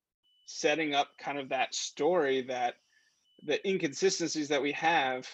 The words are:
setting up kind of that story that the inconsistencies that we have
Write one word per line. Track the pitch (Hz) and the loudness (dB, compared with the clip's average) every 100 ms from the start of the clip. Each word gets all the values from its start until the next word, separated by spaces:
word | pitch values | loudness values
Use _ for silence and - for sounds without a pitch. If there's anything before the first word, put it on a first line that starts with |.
| _ _ _ _ - | _ _ _ _ -18
setting | - 160 147 156 | -2 0 0 0
up | 143 143 - | 0 0 -2
kind | - 143 | -8 -6
of | 135 | -4
that | 131 120 | -2 -2
story | - - - 143 180 143 131 127 | -2 -6 0 2 4 4 2 0
that | 127 123 - _ _ _ _ _ _ | -2 -2 -4 _ _ _ _ _ _
the | 147 139 202 | -2 0 2
inconsistencies | 190 160 143 190 185 165 156 143 | 0 0 2 0 2 -2 -2 0
that | 147 | 0
we | 143 | 0
have | 143 165 165 135 127 127 | 0 2 2 2 -2 -8